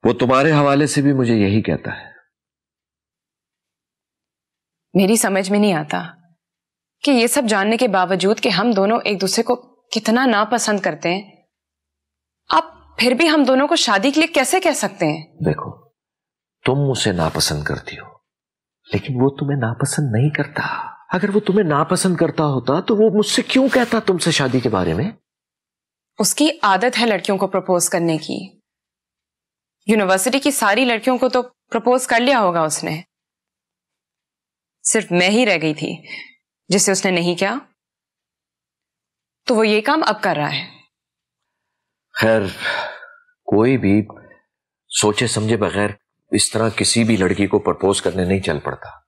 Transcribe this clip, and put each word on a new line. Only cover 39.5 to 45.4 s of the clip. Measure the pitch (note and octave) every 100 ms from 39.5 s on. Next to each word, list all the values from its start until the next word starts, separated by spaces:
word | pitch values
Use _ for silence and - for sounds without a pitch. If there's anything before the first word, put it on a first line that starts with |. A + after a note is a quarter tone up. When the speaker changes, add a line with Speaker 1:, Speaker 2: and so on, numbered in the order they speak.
| A3
Speaker 2:
वो |
ये | A3 G#3+
काम | A3 D#4
अब | - G#3+
कर | G3+ D3+
रहा | C#3+
है। | - - - _ _ _ _ _ _ _ _ _ _ _ _ _ -
Speaker 1:
खैर, | A2 A2+ G2 F2+ - - - - - - _ _ -
कोई | G2+ A#2 C3
भी | G2+ G#2 G#2 - - - _ _ _ _ _
सोचे | - G#2 G#2 A#2+
समझे | -